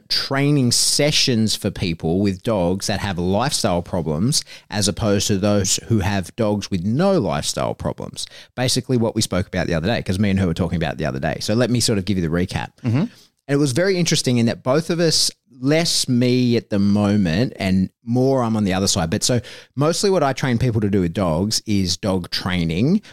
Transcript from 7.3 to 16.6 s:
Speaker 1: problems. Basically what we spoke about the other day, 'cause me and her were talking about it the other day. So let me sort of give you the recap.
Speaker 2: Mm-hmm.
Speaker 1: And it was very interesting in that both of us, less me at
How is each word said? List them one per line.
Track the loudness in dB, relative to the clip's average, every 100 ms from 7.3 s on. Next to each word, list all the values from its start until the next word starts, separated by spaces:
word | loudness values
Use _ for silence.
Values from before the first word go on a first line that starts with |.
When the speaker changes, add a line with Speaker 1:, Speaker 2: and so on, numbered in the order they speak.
| -2 -2 -2 -4
Speaker 1:
problems. | -4 -6 -6 -10 -12 -14 -14 -14 -4
Basically | -2 -2 0 0
what | 0
we | 0
spoke | 0 -2 -2
about | -4 -2
the |
other | 0 0
day, | -2
'cause | -2 0
me | 2
and | 2
her | 2
were |
talking | 0 -2 -2
about | -4
it | -4
the | -4
other | -4
day. | -4 -4
So | -2
let | 0 0
me | 0
sort | 0 0
of |
give | 0 0
you | 0
the |
recap. | 0 -2 -4 -8 _
Speaker 2:
Mm-hmm. | -2 0
Speaker 1:
And | -2 -6 _ _ -2
it | 0
was | 2
very | 2 0 2
interesting | 0 0 2 2
in | 2
that | 0
both | 0 0 0
of | 0
us, | 2 2 0 -4 _ -4
less | 0 2 2 0 0
me | 2 4 4 2
at | 2